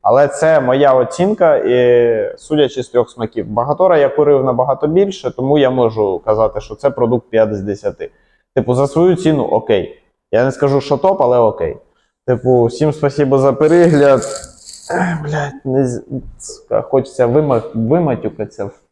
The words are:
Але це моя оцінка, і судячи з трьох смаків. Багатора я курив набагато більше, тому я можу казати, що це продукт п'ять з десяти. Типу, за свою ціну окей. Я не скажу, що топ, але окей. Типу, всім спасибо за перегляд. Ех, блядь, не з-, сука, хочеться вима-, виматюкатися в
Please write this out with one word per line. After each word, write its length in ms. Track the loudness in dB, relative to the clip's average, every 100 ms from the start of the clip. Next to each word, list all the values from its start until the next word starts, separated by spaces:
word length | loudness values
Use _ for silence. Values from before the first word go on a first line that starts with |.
| 2
Але 200 | 2 2
це 320 | 2 2 2
моя 340 | 2 2 4
оцінка, 640 | 4 0 -2 -2 2 2 2
і 800 | 2 2 4 4 4 0 -4 -8
судячи 440 | -4 0 0 -2
з 60 | -2
трьох 220 | -2 -2
смаків. 360 | -6 -8 -6 -4
Багатора 500 | -4 -2 0 2 4
я 100 | 2
курив 360 | 2 2 2
набагато 420 | 2 0 0 -2 0
більше, 440 | 0 0 -2 -8
тому 280 | -4 0 2
я 120 | 2
можу 500 | 2 0 0 -2 -2
казати, 360 | -2 0 0 -4
що 140 | -12
це 160 | -4 -4
продукт 400 | -2 -2 -2 _
п'ять 240 | 0 0
з 60 | -2
десяти. 500 | -6 -6 -8 -8 -14 _ _ _ _
Типу, 200 | -4 0
за 120 | 0 0
свою 300 | 2 2 2
ціну 280 | 0 0
окей. 580 | 0 -2 0 -2 -2 -14 _ _ _
Я 120 | 0
не 80 | 0
скажу, 280 | 0 0 0
що 160 | -2 0
топ, 260 | 0 0
але 160 | 2 4
окей. 380 | 2 0 -8 -8 _ _ _ _ -4
Типу, 380 | -2 2 2
всім 280 | 2 0 -2
спасибо 460 | 0 -4 -2 0 2
за 140 | 2
перегляд. 680 | 2 2 4 4 4 4 2 0 -12 -16 -20 -20 -20 -8
Ех, 320 | -4 -4 -4
блядь, 300 | -6 -6 -8 -10
не 220 | -4 -2 -2
з-, 160 | -4 -10 -12 -12 -18
сука, 440 | -20 -20 _ -4
хочеться 440 | 0 -2 -2 -2 0
вима-, 360 | 0 0 -2 -4
виматюкатися 920 | -6 0 0 0 -4 -6 -8 -12 -10
в 80 | -12 -12 _